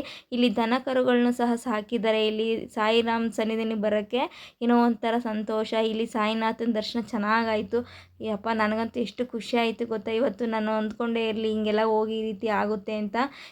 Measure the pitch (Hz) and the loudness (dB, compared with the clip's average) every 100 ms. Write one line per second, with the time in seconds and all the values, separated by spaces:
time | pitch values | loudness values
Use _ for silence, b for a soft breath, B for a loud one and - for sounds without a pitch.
0 | 285 B B 247 247 208 226 254 262 254 | 4 B B 2 2 4 2 0 0 2
1 | 254 247 240 240 240 233 254 214 208 240 | 4 4 4 2 2 0 0 -4 -2 0
2 | 220 220 214 214 226 226 - - 214 233 | 2 2 2 0 0 -2 -4 -2 2 4
3 | 233 226 226 220 220 220 226 220 208 214 | 4 0 -2 -2 -2 0 -2 0 0 0
4 | 208 247 320 B B B 233 240 240 233 | 0 -2 -2 B B B 4 6 4 2
5 | 233 233 240 214 208 220 220 220 220 220 | 0 0 0 -4 -2 -2 0 2 0 0
6 | 226 220 214 220 220 226 233 214 214 240 | -2 0 0 0 0 0 0 0 -2 -4
7 | 208 240 208 226 226 220 196 233 240 B | -4 -2 0 2 2 0 0 -2 -4 B
8 | B - 220 202 226 226 214 220 226 247 | B -10 -4 -4 -2 0 0 0 -2 -2
9 | 220 - 247 233 - 240 226 220 233 220 | -4 -4 -6 -6 -2 0 0 -2 -4 -4
10 | 202 226 277 - 240 220 214 220 214 - | -2 0 0 -2 -2 -2 0 0 -2 -4
11 | 233 233 220 214 220 214 214 214 220 220 | -2 0 -2 -2 -2 0 0 2 2 2
12 | 220 220 220 202 226 202 208 214 196 214 | 0 -2 -4 -4 -2 0 0 -2 -4 -6
13 | 208 226 277 B B | -4 -2 -2 B B